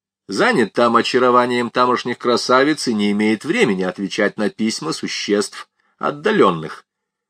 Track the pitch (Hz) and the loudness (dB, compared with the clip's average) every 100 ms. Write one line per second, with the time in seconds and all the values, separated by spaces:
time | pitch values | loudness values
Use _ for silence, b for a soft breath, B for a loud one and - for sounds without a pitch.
0 | _ _ - 98 220 202 107 - 120 117 | _ _ -10 -2 0 2 0 2 2 2
1 | 113 123 127 123 123 123 120 127 123 120 | 2 2 4 4 2 0 -2 0 0 0
2 | 123 120 123 117 - 127 143 151 - 107 | -2 -4 0 0 2 2 2 0 -2 0
3 | 104 104 107 110 139 226 165 95 92 - | 0 2 0 0 -2 0 0 0 -4 -4
4 | 95 - 101 - 104 - 110 - 151 - | -6 -2 -2 -2 -4 -2 -4 -4 -8 -8
5 | 95 - - 104 101 - - _ _ _ | -8 -8 -2 -2 -2 -8 -20 _ _ _
6 | 147 147 170 214 104 85 76 - _ _ | -6 -4 -2 4 4 2 -6 -14 _ _
7 | _ _ _ | _ _ _